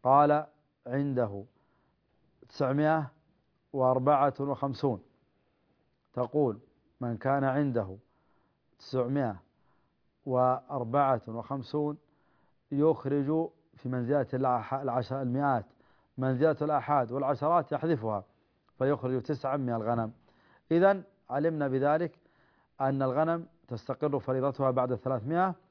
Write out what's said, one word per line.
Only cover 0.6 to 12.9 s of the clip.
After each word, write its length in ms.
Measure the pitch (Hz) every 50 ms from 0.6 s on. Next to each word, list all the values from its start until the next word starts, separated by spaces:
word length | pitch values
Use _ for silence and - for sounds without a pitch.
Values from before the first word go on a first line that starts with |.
| _ _ _ _ _
"عنده 580 | 123 123 139 143 143 135 123 120 104 98 101 101 120 _ _ _ _ _ _ _ _ _ _ _ _ _ _ _ _ _ _ - _
تسعمائة 600 | - - 143 127 135 143 151 151 160 160 151 135 _ _ _ _ _ _ _ _ _ _ _ _ -
وأربعة 640 | 139 127 127 127 127 127 139 147 135 139 143 - -
وخمسون"، 640 | 139 143 139 - - 139 135 - - 139 117 95 - _ _ _ _ _ _ _ _ _ _ _ _ _ _ _ _ _ _ _ _ _ _
تقول: 460 | 127 123 113 - 151 147 127 104 107 - _ _ _ _ _ _ _
"من 160 | - 120 117
كان 280 | 104 - 131 135 139 135
عنده 520 | 135 131 143 147 139 123 117 101 92 95 104 _ _ _ _ _ _ _ _ _ _ _ _ _ _ _ _
تسعمائة 640 | - - - 127 120 120 139 143 135 117 101 90 _ _ _ _ _ _ _ _ _ _ _ _ _ _ _ _ _
وأربعة 960 | 143 127 127 127 127 127 120 - - 151 135 120 113 120 143 143 135 131 117 - -
وخمسون"، 680 | 113 117 117 - 139 139 120 - - 151 147 147 147 - _ _ _ _ _ _ _ _ _ _ _ _ _ _ 143
يخرج 760 | 139 147 160